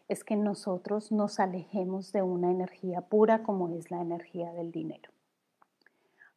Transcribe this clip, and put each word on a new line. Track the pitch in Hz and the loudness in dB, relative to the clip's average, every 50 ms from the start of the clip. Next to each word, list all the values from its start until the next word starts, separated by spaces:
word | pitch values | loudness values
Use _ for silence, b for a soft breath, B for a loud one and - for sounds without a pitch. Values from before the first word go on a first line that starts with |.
| b | b
es | b 208 - - | b -6 -6 -2
que | - 220 | -2 0
nosotros | 208 208 208 196 - - 202 185 180 - 208 208 214 214 - | 2 2 0 0 -2 -2 -4 -4 -2 -2 -2 -2 -2 -2 0
nos | 220 208 208 208 - - | 2 2 2 2 2 0
alejemos | 196 190 180 185 160 - - 196 185 185 190 196 185 - - | 0 0 0 -6 -8 -4 -4 -2 -2 -2 -2 -4 -6 -2 0
de | 202 | 0
una | 190 185 185 175 175 175 | 0 2 0 2 2 2
energía | 185 185 180 185 - - - 185 175 180 | 2 2 0 -4 -6 -8 -6 -4 -4 -4
pura | 175 - 214 214 214 220 220 220 220 | -4 2 6 6 8 8 6 4 2
como | - 202 185 175 170 | 0 0 0 0 -2
es | 170 165 160 - | -4 -6 -8 -6
la | 180 175 175 | -6 -4 -4
energía | 170 170 170 - - - 175 170 170 170 | -4 -4 -6 -8 -10 -8 -6 -6 -6 -6
del | 175 170 170 | -8 -8 -6
dinero. | 165 165 160 160 - - - - _ _ _ _ _ _ _ _ _ _ - _ _ _ b b b b b b b b b b b | -6 -6 -6 -6 -8 -10 -16 -20 _ _ _ _ _ _ _ _ _ _ -20 _ _ _ b b b b b b b b b b b